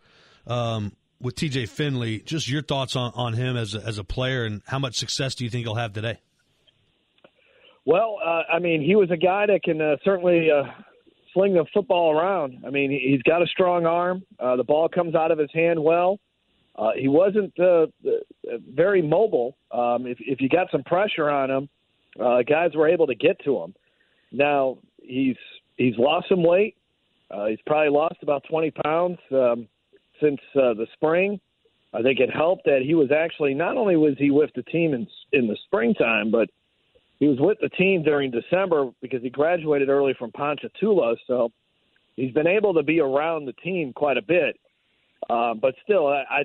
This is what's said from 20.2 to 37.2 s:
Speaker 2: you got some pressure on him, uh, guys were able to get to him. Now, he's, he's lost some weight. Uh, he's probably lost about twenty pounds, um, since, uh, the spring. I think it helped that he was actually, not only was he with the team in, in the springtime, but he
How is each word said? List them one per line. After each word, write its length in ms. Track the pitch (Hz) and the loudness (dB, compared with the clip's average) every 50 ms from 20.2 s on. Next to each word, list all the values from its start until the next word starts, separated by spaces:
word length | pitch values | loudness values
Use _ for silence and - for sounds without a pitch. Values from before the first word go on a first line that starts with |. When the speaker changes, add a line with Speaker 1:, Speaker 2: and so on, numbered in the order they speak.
| 113 131 135 120 | -6 -6 -4 -2
Speaker 2:
you 80 | 135 127 | -2 0
got 180 | 147 175 185 185 - | 0 0 0 0 -4
some 100 | 143 127 | -4 -2
pressure 460 | - 170 180 208 208 - 170 151 147 | -2 0 0 0 -2 -2 -2 -2 -2
on 200 | 143 139 135 131 | 0 -2 -2 -2
him, 200 | 135 135 143 - _ _ _ _ _ _ _ _ - - | -2 -4 -4 -8 _ _ _ _ _ _ _ _ -8 -2
uh, 220 | 113 123 120 123 | 0 2 2 2
guys 300 | 123 131 147 160 175 170 143 | 2 2 2 2 0 0 2
were 140 | 156 156 156 | 2 2 4
able 180 | 175 165 165 | 4 4 2
to 80 | 139 123 | 2 0
get 260 | 104 135 165 196 - - | 0 0 0 0 0 -2
to 160 | 147 127 101 | -2 -2 -2
him. 120 | 82 85 - _ _ _ _ _ _ _ _ _ _ _ - | -4 -8 -14 _ _ _ _ _ _ _ _ _ _ _ -2
Now, 460 | 120 143 147 147 139 135 131 123 - _ _ _ _ | 0 0 2 2 2 0 -2 -4 -8 _ _ _ _
he's, 360 | - - 127 131 135 131 117 - - - - - _ _ _ | -16 -8 -4 -2 -2 -2 -2 -4 -8 -20 -20 -20 _ _ _
he's 160 | - 123 127 107 | -2 -2 0 2
lost 300 | 113 120 147 156 175 175 | 2 2 2 2 0 0
some 160 | - 196 185 165 | 0 2 2 4
weight. 320 | 170 175 190 208 226 - _ _ _ _ _ _ _ _ _ _ - | 4 4 4 2 0 -4 _ _ _ _ _ _ _ _ _ _ -14
Uh, 140 | - 101 104 | -8 -6 -4
he's 140 | 110 110 104 - | -4 -4 -4 -4
probably 260 | - 151 156 156 147 | -2 0 2 2 2
lost 260 | 143 143 156 170 180 - - | 2 2 0 -2 -4 -6 -4
about 200 | 147 143 139 - - | -4 -4 -4 -4 -4
twenty 220 | 160 156 160 156 | -4 -2 -2 -4
pounds, 480 | - - - 151 156 170 180 180 175 165 _ - | -4 -4 -4 -2 0 0 -2 -2 -4 -8 _ -2
um, 380 | 135 135 127 120 120 120 113 - _ _ _ _ _ _ _ _ _ - | 0 2 2 2 2 -2 -6 -12 _ _ _ _ _ _ _ _ _ 0
since, 220 | 151 151 143 - - - - | 0 0 0 -2 -8 -4 0
uh, 180 | 139 131 123 113 | 2 2 2 2
the 120 | 104 113 - - | -2 -6 -8 -6
spring. 440 | - 156 156 160 180 190 202 208 185 _ _ _ _ _ _ _ _ _ _ - | -2 0 0 2 2 0 0 -2 -6 _ _ _ _ _ _ _ _ _ _ -4
I 80 | 107 | 0
think 180 | 113 131 131 120 | 0 2 2 2
it 100 | 127 117 | 0 0
helped 360 | - - 151 170 190 185 - | 0 0 0 0 0 0 2
that 160 | 156 143 135 127 | 2 2 2 2
he 80 | 139 165 | 2 2
was 160 | 165 143 123 | 2 2 2
actually, 440 | 147 156 165 165 - - 156 139 135 | 2 0 0 -2 -4 -2 -2 -2 -2
not 240 | 143 170 202 269 | -2 -2 -2 -2
only 180 | 269 226 202 175 | 0 0 2 4
was 200 | 160 156 151 135 | 4 4 2 2
he 120 | - 139 143 | 2 2 2
with 200 | 135 147 151 - - | 4 4 2 0 -2
the 100 | 127 120 | -8 -8
team 300 | - - 165 170 160 139 | -4 -2 0 0 0 -2
in, 140 | 120 107 - - - - - | -2 -6 -8 -14 -20 -6 -2
in 160 | - 139 120 | 0 0 2
the 80 | 107 107 - - | 0 -2 -4 -6
springtime, 640 | - - 208 226 233 202 - 147 117 113 107 104 113 | -4 -2 0 2 2 2 2 2 0 0 0 -2 -2
but 200 | 107 117 107 92 _ _ _ _ _ _ _ _ _ _ _ _ _ | 0 -2 -2 -2 _ _ _ _ _ _ _ _ _ _ _ _ _
he 80 | - | 0